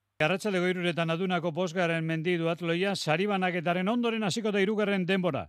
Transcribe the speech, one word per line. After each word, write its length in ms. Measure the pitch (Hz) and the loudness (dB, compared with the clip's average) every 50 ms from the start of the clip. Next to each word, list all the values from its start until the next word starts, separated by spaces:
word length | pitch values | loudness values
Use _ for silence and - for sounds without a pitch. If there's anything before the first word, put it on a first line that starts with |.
| _ _ _ - | _ _ _ 0
Arratsaldeko 480 | 156 151 185 190 - 214 196 180 175 | 0 2 2 0 -2 -2 0 0 0
hiruretan 480 | 185 185 180 175 175 165 156 165 165 165 | 0 0 0 -2 -2 0 0 0 0 0
adunako 380 | 165 196 190 185 175 151 175 151 | 0 0 0 -2 -2 -2 -2 -2
bosgarren 500 | 170 185 180 156 190 175 165 165 165 160 | -2 -4 -2 0 0 0 0 0 0 -2
mendi 300 | 160 165 160 156 180 180 | -2 -2 -2 0 0 0
duatloia, 600 | 165 165 165 170 - 175 165 170 175 190 202 196 | 0 0 0 -2 -2 -2 -2 0 0 0 0 -2
sari 320 | - - 160 151 165 196 208 | -2 0 0 2 2 2 0
banaketaren 580 | 202 190 185 180 170 180 151 175 170 185 185 196 | 0 0 0 0 0 0 0 0 0 2 2 0
ondoren 380 | 240 247 240 233 226 220 220 | 0 2 0 0 0 0 0
hasiko 240 | 190 - 226 202 220 | -2 -2 -2 -2 0
da 80 | 196 208 | 2 2
hirugarren 460 | 190 202 220 202 214 202 202 190 180 | 2 2 2 2 0 2 2 0 2
denbora. 380 | 165 190 196 180 180 143 117 82 | 2 2 2 2 0 0 -2 -4